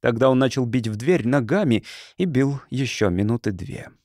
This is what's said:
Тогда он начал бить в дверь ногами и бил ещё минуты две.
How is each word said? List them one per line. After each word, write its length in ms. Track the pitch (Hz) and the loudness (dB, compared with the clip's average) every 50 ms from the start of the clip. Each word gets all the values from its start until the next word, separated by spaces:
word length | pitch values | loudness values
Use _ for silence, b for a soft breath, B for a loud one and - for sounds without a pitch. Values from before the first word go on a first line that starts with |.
Тогда 280 | - 120 120 113 127 135 | 0 -2 0 2 4 4
он 100 | 131 127 | 4 4
начал 280 | 135 131 - - 127 | 2 2 0 -2 -4
бить 220 | 120 110 131 113 113 | 0 -2 -2 -2 -2
в 80 | 107 | -6
дверь 300 | 104 117 143 180 165 104 | 0 2 2 2 4 2
ногами 560 | 117 131 143 123 107 143 196 214 147 117 104 B B B B B B B B | 2 0 0 0 0 0 0 2 2 2 0 B B B B B B B B
и 80 | 180 | -2
бил 340 | 180 143 123 135 139 143 135 - _ | 0 2 2 0 0 -2 -4 -10 _
ещё 400 | - 127 139 117 - - 107 98 | -6 -4 -4 -4 -2 0 0 0
минуты 440 | 90 90 101 104 117 - - 110 98 | 2 0 0 0 0 -2 -2 -6 -6
две. 380 | 90 98 - - - - - - _ | -6 -10 -12 -12 -14 -14 -16 -20 _